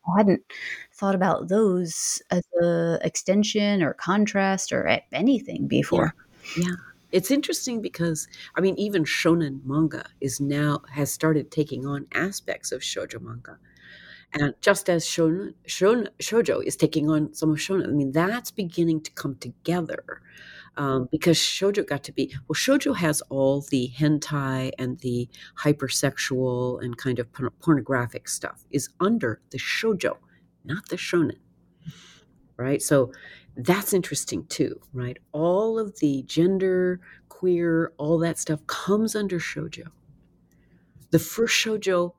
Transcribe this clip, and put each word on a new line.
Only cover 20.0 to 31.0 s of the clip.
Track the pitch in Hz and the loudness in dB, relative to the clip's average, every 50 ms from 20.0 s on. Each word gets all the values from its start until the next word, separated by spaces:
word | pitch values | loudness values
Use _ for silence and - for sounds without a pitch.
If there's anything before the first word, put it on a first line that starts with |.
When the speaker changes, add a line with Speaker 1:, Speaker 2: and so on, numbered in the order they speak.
| - - - - _ - - - - - - - - - _ | -10 -14 -16 -16 _ -20 -20 -20 -20 -20 -20 -20 -20 -16 _
Speaker 2:
um, | - 143 139 131 135 127 - | -4 -2 0 0 0 0 -2
because | - 156 - 175 160 - | -4 2 4 4 4 4
shoujo | - - - - 190 196 202 208 - | 2 -2 -2 0 0 0 0 0 -2
got | - 143 135 - | -2 -6 -6 -6
to | - | -8
be, | - - 131 - - 139 - - | -4 -4 -4 -4 -6 -14 -8 -6
well, | 156 | -4
shoujo | - - - 277 285 - 285 247 | -2 2 2 2 4 2 0 0
has | 180 175 156 151 - - _ | 2 0 0 0 0 -4 _
all | 135 135 135 135 139 143 143 - | -2 2 2 2 2 0 0 0
the | 147 131 123 127 120 | 0 0 0 -2 -2
hentai | 131 151 151 151 147 - - 151 143 139 135 131 131 131 131 - - | 2 2 4 4 2 0 -4 -4 -2 -2 -2 -2 -2 -4 -6 -6 -6
and | 131 123 123 - | -6 -6 -6 -6
the | - 127 120 123 120 - - - - - _ | -4 -2 -2 -2 -4 -6 -10 -20 -20 -18 _
hypersexual | - - 147 147 147 139 123 - - - 139 - - - - 135 127 131 127 123 123 127 123 123 - - | 0 2 2 2 2 0 -4 -2 0 0 0 -2 -2 -4 -2 -2 0 0 0 0 0 -2 -2 -2 -4 -6
and | 123 117 - | -8 -8 -4
kind | - 131 123 120 | -2 -2 -2 -2
of | 117 - | -4 -8
por-, | _ - 127 - | _ -6 -6 -6
pornographic | _ _ - 170 156 135 110 - 135 123 123 117 - - _ - | _ _ 4 4 4 4 4 0 0 0 0 -2 -6 -12 _ -8
stuff | - - - - - - _ _ | -8 -8 -8 -10 -12 -14 _ _
is | - 143 - - _ _ | -4 -4 -4 -4 _ _
under | 175 202 233 220 143 117 107 _ _ _ | 2 2 2 2 0 -2 -4 _ _ _
the | - 127 | -12 -8
shoujo, | - - - - - 226 208 170 - - - - _ _ _ _ _ _ _ _ _ | -6 -4 -4 0 0 0 0 0 -2 -4 -4 -4 _ _ _ _ _ _ _ _ _
not | - 156 196 - - | -8 -8 -8 -6 -8
the | 165 | -8
shonen, | 180 | -8